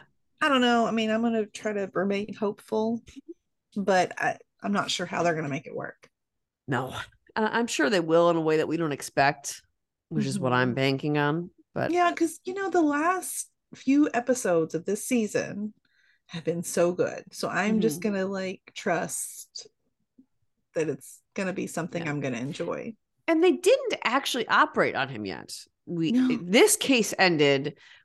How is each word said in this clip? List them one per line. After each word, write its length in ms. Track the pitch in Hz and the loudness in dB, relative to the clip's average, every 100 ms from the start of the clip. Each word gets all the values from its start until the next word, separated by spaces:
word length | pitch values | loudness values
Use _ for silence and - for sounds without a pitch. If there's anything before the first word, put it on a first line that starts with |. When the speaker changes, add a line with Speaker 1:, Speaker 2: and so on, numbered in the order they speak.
| - _ _ - | -8 _ _ -2
Speaker 1:
I 80 | 302 | 2
don't 120 | 269 | 4
know. 240 | 247 233 226 | 4 4 4
I 60 | |
mean, 180 | 220 220 | 2 0
I'm 120 | 220 | 0
gonna 240 | 233 226 208 | 0 0 -2
try 260 | - 214 | -4 -4
to 160 | 208 196 | -2 -2
remain 400 | - 196 202 208 | 0 0 0 -4
hopeful, 680 | 202 202 214 - 220 220 233 - - - - _ _ _ - | -4 -4 -4 -4 -2 0 -2 -8 -20 -18 -20 _ _ _ -4
but 380 | 196 185 175 - | 2 4 2 -2
I, 160 | - - _ _ | -4 -4 _ _
I'm 100 | - | -4
not 180 | 202 - | -2 -2
sure 140 | - 175 | -4 -4
how 180 | 180 | -2
they're 120 | 170 160 | 0 0
gonna 140 | 151 | -2
make 180 | 135 - | -6 -8
it 80 | - | -10
work. 340 | - - _ _ _ _ _ _ - | -12 -14 _ _ _ _ _ _ -6
Speaker 2:
No. 260 | 127 131 - - _ _ - | -4 -4 -8 -14 _ _ -4
And 100 | 214 | -2
I'm 220 | 226 233 | 0 -2
sure 220 | - 285 | 0 2
they 100 | 196 | 2
will 300 | 165 165 170 | 4 4 6
in 80 | 165 | 4
a 40 | |
way 160 | 156 156 | 2 2
that 100 | - | 2
we 100 | 160 | 0
don't 140 | 165 | -2
expect, 680 | 135 - - 139 - - - _ _ _ _ - | -4 -4 2 2 2 -6 -12 _ _ _ _ -8
which 160 | 156 139 | -4 -2
is 140 | - | -2
what 140 | 127 | 0
I'm 160 | 123 127 | 2 2
Speaker 1:
Mm-hmm. 60 | 120 | 2
Speaker 2:
banking 420 | 135 135 151 147 | 0 0 0 0
on. 320 | 147 160 175 _ _ | 0 0 -4 _ _
But 180 | - - | -4 0
Speaker 1:
Yeah, 200 | 349 349 | 2 2
'cause, 260 | - 330 - - | 2 -2 -4 -10
you 80 | |
know, 160 | 381 392 | -6 -2
the 120 | 349 | 2
last 680 | 302 285 330 370 - - - _ _ - | 2 2 0 -2 -4 -10 -12 _ _ -8
few 340 | - 285 294 | 2 4 4
episodes 600 | 233 240 247 202 170 160 | 2 0 0 2 2 0
of 120 | 160 170 | -4 -4
this 200 | 208 - | -4 0
season 680 | 254 214 143 - 196 214 - _ _ _ _ _ | 0 0 -2 -4 -6 -10 -12 _ _ _ _ _
have 180 | 170 160 | -10 -4
been 180 | 170 | -4
so 300 | 170 - 175 | -2 0 0
good. 320 | 180 151 64 - | 2 -2 -4 -14
So 180 | - - | -10 -6
I'm 320 | 175 202 220 | -2 0 2
just 180 | - 160 | 2 0
Speaker 2:
Mm-hmm. 140 | 214 | -2
Speaker 1:
gonna, 120 | 196 190 | -2 -2
like, 360 | 196 190 190 _ | -4 -8 -10 _
trust 960 | - - 170 175 - - - - - - _ _ _ _ _ _ _ _ _ _ | -8 -2 -2 -2 -6 -10 -12 -20 -20 -20 _ _ _ _ _ _ _ _ _ _
that 160 | - 156 | -4 -4
it's 300 | 165 - - _ | -4 -10 -20 _
gonna 200 | - 190 | -6 -6
be 140 | 190 190 | -4 -6
something 360 | - 165 170 | -6 -6 -6
Speaker 2:
Yeah. 60 | 151 | -4
Speaker 1:
I'm 120 | 147 | -4
gonna 160 | 139 117 | -4 -4
enjoy. 580 | 131 170 170 73 - - _ _ - | -6 -6 -6 -6 -8 -14 _ _ 0
Speaker 2:
And 160 | 330 | 4
they 80 | 359 | 4
didn't 420 | 302 370 539 523 - | 4 4 4 2 -4
actually 440 | - 254 - 254 - | 0 -2 -2 -4 2
operate 480 | 214 294 - 143 98 | 2 2 2 0 0
on 140 | 131 | -4
him 160 | 120 101 | -4 -8
yet. 280 | 71 - - - _ - | -8 -10 -16 -18 _ -8
We 260 | 170 165 | -4 0
Speaker 1:
No. 240 | 240 254 - | 2 2 0
Speaker 2:
this 360 | 175 214 415 - | 2 6 6 4
case 360 | - 254 202 - | 2 2 2 2
ended 580 | 185 160 147 139 151 - - - | 2 4 4 4 0 -10 -18 -20